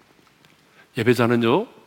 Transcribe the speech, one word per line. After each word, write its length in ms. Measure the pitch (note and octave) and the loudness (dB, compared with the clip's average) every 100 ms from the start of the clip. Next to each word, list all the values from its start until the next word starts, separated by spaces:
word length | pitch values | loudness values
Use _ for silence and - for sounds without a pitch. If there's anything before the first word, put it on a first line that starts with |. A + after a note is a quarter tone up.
| _ _ _ _ _ _ _ _ - - | _ _ _ _ _ _ _ _ -16 -6
예배자는요, 680 | A2+ A#2 A#2+ A#2+ A#2 D#3 A#3 - | -2 0 2 0 0 -2 -4 -16